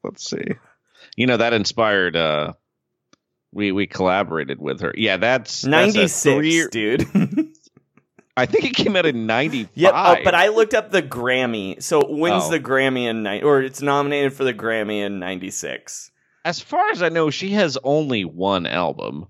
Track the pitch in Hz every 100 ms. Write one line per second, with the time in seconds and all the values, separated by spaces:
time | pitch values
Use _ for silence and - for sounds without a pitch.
0 | - - - - - - _ _ _ _
1 | - - 123 120 117 117 101 - 110 101
2 | 90 82 80 76 80 82 _ _ _ _
3 | _ _ _ _ _ - 104 95 95 -
4 | 92 92 95 80 67 67 73 69 82 -
5 | 110 95 110 127 113 - 135 156 196 214
6 | 190 - 151 139 156 165 160 113 107 123
7 | - 196 170 196 311 _ _ _ _ _
8 | _ _ _ - 127 440 - 247 - 190
9 | 165 120 110 113 156 143 104 - 180 175
10 | 190 175 185 170 196 220 220 226 214 196
11 | 143 127 120 127 127 110 95 - - 156
12 | 143 147 165 185 156 160 120 135 135 131
13 | 120 113 104 101 147 139 131 131 143 143
14 | 143 143 139 139 131 110 110 113 104 104
15 | 101 98 90 95 92 - 73 64 - -
16 | - _ _ _ 165 170 - 311 415 403
17 | 170 165 156 135 190 208 175 127 131 147
18 | 151 117 87 78 95 98 85 78 85 69
19 | 50 69 92